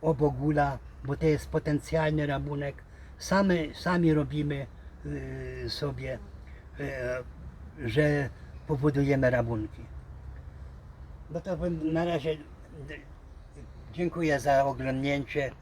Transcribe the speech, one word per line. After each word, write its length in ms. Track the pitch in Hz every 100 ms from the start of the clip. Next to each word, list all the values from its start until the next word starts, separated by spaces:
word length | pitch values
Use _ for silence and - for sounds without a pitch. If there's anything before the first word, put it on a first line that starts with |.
obok 400 | 156 143 147 127
ula, 360 | 147 147 143 131 - - 131
bo 120 | 139
to 80 | 160
jest 240 | 147 -
potencjalny 760 | 156 156 147 - 165 156 151 147
rabunek. 560 | 139 143 143 143 - - - - -
Sami, 520 | - 190 196 175 151
sami 400 | - - 180 170
robimy, 540 | 151 135 147 147 139 135 - - - 147
y, 640 | 143 135 131 131 127 123
sobie, 500 | - 147 127 131 123 - - - - - -
y, 1080 | 139 135 123 127 127 - - - - - 117
że 400 | 117 151 147 131 - - - -
powodujemy 640 | 147 147 139 139 135 131
rabunki. 560 | 123 117 113 107 - - - - - - - - - - - - - - - -
No 120 | 156
to 160 | 190 170
bym 360 | 175 165 156
na 120 | 160 175
razie, 260 | 170 143
y, 60 | 151 147 - - 160 139 147 143 - - - - - - - -
dziękuję 460 | - 175 165 160 143
za 260 | 143 139 139
oglądnięcie 840 | 131 131 131 139 143 135 147 135 -